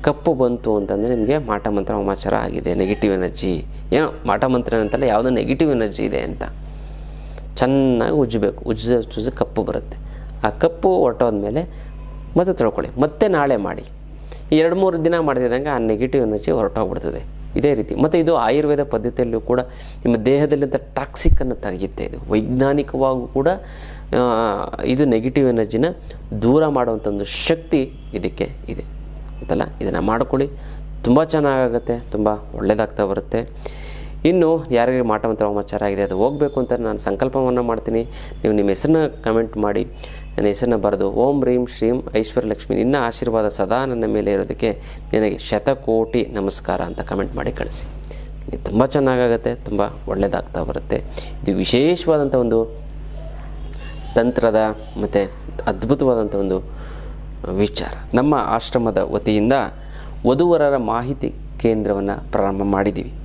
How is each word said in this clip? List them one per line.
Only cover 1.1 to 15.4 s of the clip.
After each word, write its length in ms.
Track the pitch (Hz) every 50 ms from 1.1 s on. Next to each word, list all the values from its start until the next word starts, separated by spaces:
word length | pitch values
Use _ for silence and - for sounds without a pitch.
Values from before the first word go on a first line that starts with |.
| 127
ನಿಮಗೆ 240 | 117 107 110 143 156
ಮಾಟ 300 | 143 117 107 101 - 110
ಮಂತ್ರ 260 | 107 101 98 - 107
ವಾಮಾಚಾರ 400 | 104 101 98 98 - - 101 107
ಆಗಿದೆ, 400 | 107 110 95 92 90 - - 90
ನೆಗೆಟಿವ್ 400 | 95 95 95 104 98 - 104 98
ಎನರ್ಜಿ, 500 | 92 92 87 - - - 95 90 80 - - - - - - -
ಏನೋ 140 | 131 156 131 - - -
ಮಾಟ 180 | - 101 107 -
ಮಂತ್ರ 300 | 131 127 123 120 - -
ಅಂತಲ್ಲ, 280 | 113 107 104 - - 139
ಯಾವುದೋ 260 | 123 107 107 120 127
ನೆಗೆಟಿವ್ 420 | 127 113 - - 135 - 165 151
ಎನರ್ಜಿ 340 | 143 - 110 107 - - 110
ಇದೆ 160 | - - 64
ಅಂತ 220 | - - - - - - - - - - - - - - - - - - - - - - - - - - -
ಚೆನ್ನಾಗಿ 560 | - 131 127 135 139 135 131 127 120 117 120 -
ಉಜ್ಜಬೇಕು. 520 | 151 135 117 113 113 101 101 - - -
ಉಜ್ಜ, 280 | - 117 107 110 113 123
ಉಜ್ಜ 360 | 120 110 - - - 110 127
ಕಪ್ಪು 340 | - - 107 - - - 101
ಬರುತ್ತೆ. 360 | - - - - - - - - - - - - - - - -
ಆ 40 | 107
ಕಪ್ಪು 460 | 110 - - 165 165 - - 190 185
ಹೊರಟೋದ್ಮೇಲೆ 720 | 180 - 127 113 - 127 120 110 101 101 104 113 147 175 180 - - - - - - - - - - - - -
ಮತ್ತೆ 160 | 160 180 185 180
ತೊಳ್ಕೊಳ್ಳಿ, 480 | - 123 110 - - - - - 123
ಮತ್ತೆ 280 | 139 151 151 - - 208
ನಾಳೆ 280 | 185 156 143 139 131
ಮಾಡಿ. 280 | 107 98 90 82 - - - - - - - - - - - - - - - 156
ಈ 40 |
ಎರಡು 200 | 151 160 170 170
ಮೂರು 280 | 185 196 190 175 170 156
ದಿನ 140 | 165 170 170
ಮಾಡ್ತಿದ್ದಂಗೆ 500 | 165 147 135 127